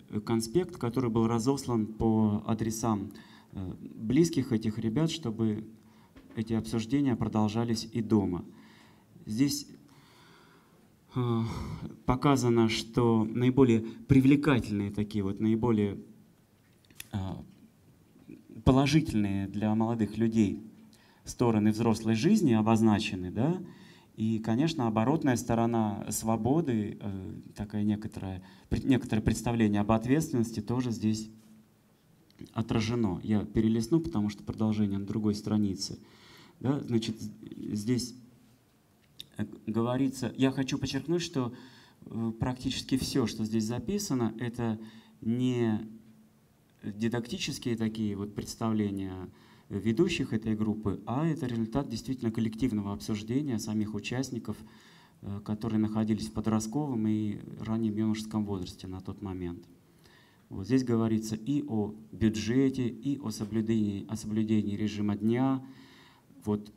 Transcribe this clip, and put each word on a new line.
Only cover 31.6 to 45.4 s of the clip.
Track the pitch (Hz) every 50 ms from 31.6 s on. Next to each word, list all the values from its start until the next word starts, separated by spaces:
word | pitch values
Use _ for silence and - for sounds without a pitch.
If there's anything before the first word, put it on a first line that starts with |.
| - _ _ _ _ _ _ _ _ _ _ _ _ _ _ - - -
отражено. | - 113 113 113 - 113 107 107 123 120 113 95 87 82
Я | - 104 107 104 90
перелистну, | - - 117 110 113 113 117 113 - 165 160
потому | 165 - - 107 104 104
что | - -
продолжение | - - - 107 110 110 107 107 107 98 98 98
на | 101
другой | 95 - 113 107 107 101
странице. | 104 - 104 107 107 104 98 90 - - - - - - - - - - - - - - - - -
Да? | 110 123 147 143
Значит, | - - 120 113 110 110 110 -
з-, | 107 104 - - - - - - - - 104
здесь, | 107 101 117 127 117 - - - - - - - - _ _ _ _ _ _ _ _ _ _ _ _ _ _ _ - - - _
э, | - 101 - - - -
говорится, | 113 107 113 117 123 123 127 139 131 131 - 127 107 -
я | 135 131 135
хочу | 135 139 135 127 147 -
подчеркнуть, | 135 127 139 135 - 156 170 175
что, | 165 - - 139 123 120 123 - - - - - - - _ - -
э, | - - 113 113 113 113 -
практически | - 131 127 127 - 131 - - - - 135
всё, | 131 127 - - 139 117 110
что | - - 110
здесь | 107 110 113 110
записано, | 110 123 123 - - 202 202 202 - 139 127 117 110 - -
это | 127 120 - - 117 113 107 110 - - - - - - - -
не | - 110 117 123